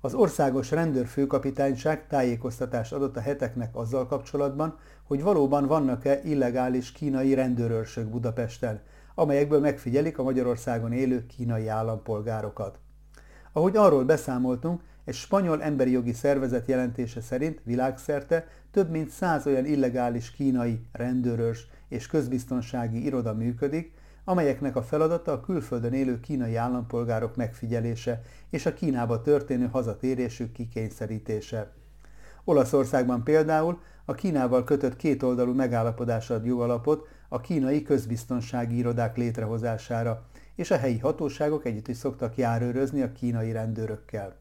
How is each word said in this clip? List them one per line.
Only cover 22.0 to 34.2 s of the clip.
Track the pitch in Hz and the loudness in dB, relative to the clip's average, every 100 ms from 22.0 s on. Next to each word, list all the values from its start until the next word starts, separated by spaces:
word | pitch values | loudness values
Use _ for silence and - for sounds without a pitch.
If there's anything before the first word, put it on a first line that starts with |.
| 120 | -2
közbiztonsági | 156 123 127 117 127 117 127 117 113 | -2 0 -2 -2 -6 -4 -4 -2 -2
iroda | 143 131 117 | -2 -2 -2
működik, | 110 117 120 143 156 165 - - - | -2 -2 -2 -2 -2 -6 -14 -20 -16
amelyeknek | - 185 151 120 139 127 | -2 2 2 0 -2 -4
a | |
feladata | 117 156 160 170 165 | -2 2 2 2 -2
a | 139 | -4
külföldön | - 180 - 123 117 | -2 -4 -2 -4 -2
élő | 131 131 120 | 0 0 -2
kínai | 120 143 117 113 | -4 -4 -2 -2
állampolgárok | 120 123 117 120 117 113 113 - | 0 -2 -2 -4 0 0 -2 -2
megfigyelése | 117 - 113 117 117 117 - 117 - - - | -4 -4 -4 -2 -2 -4 -4 -6 -6 -18 -8
és | 160 165 | -2 -2
a | |
Kínába | - 165 127 120 113 | -2 0 0 0 0
történő | 117 147 143 127 123 | 4 2 4 0 0
hazatérésük | 127 117 104 127 127 123 120 113 | 0 -2 -2 -2 0 -2 -4 -10
kikényszerítése. | - 117 113 110 - 107 110 - 107 - 113 104 - - - - - - - | -8 -8 -6 -6 -6 -6 -6 -4 -6 -4 -6 -8 -12 -20 -20 -20 -18 -18 -10
Olaszországban | - 151 123 143 120 131 123 123 | 2 4 6 4 4 2 2 0
például | 117 156 156 156 160 170 - - | 4 4 6 2 2 -2 -10 -20
a | - | -8
Kínával | 131 | -4